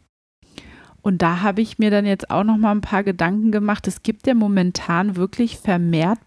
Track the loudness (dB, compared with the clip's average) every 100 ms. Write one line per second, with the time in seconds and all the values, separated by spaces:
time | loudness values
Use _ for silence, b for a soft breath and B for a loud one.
0 | _ _ _ _ B B B B B -6
1 | -2 0 0 0 0 0 -2 0 2 2
2 | 0 -2 -2 0 2 2 2 0 0 -2
3 | -2 -2 0 0 0 2 0 -2 -4 -6
4 | -6 -4 0 2 2 2 0 -2 -2 -2
5 | -2 -2 -2 -2 -4 -2 -2 0 2 2
6 | 2 -2